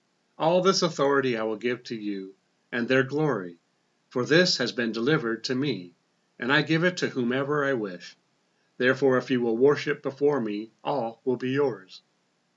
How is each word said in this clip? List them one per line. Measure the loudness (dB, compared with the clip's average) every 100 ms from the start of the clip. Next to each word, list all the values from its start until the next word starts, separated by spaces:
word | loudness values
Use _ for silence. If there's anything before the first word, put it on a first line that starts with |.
| _ _ _ -2
"All | 2 2
this | 2 2
authority | 0 0 2 2 0 -2
I |
will | -4 -4
give | -4 -4 -8
to | -8
you, | -6 -6 -10 -16 _ _ -8
and | -4 2
their | 2
glory, | 2 0 0 -2 -6 -14 _ _ _ _ _
for | -4 4
this | 4 4 0
has | -2
been | -2 -2
delivered | 0 0 0 0 -4 -4
to | -2
me, | -2 -4 -8 _ _ _ _ -8
and | 0
I | 2
give | 2 2
it | 2 0
to | -4
whomever | -2 -2 -2 -2 0 0
I |
wish. | -2 -4 -10 -18 -20 _ _ _ _ _ 0
Therefore, | 0 4 4 2
if | 0
you | 0
will | 0 4
worship | 4 4 -2 -4
before | -6 0 0 0
me, | -2 -6 -10 _
all | -6 -4 -4 -6 -4
will | -2
be | -2
yours." | 0 0 -2 -14 -20 _ _ _ _ _